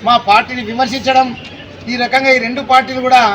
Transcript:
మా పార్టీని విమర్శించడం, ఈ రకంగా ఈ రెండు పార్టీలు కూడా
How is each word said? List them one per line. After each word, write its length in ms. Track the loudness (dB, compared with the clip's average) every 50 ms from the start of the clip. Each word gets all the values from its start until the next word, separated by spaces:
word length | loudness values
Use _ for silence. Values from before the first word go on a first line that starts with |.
| 2
మా 80 | 2 2 2 2 2
పార్టీని 340 | 2 2 2 0 -8 -10 -8 -8
విమర్శించడం, 580 | -4 -4 -4 -2 -4 -4 -2 2 2 2 2 0 -4 -12 -14 -18 -18 -20 -20 -20 -20 -16 -10 -10
ఈ 60 | -4 -4 -4
రకంగా 260 | 0 0 0 2 2 2
ఈ 20 | 2 0
రెండు 160 | -4 -6 -8 -2 2
పార్టీలు 320 | 2 2 2 0 -6 -4 0
కూడా 160 | 4 4 4 4 2 0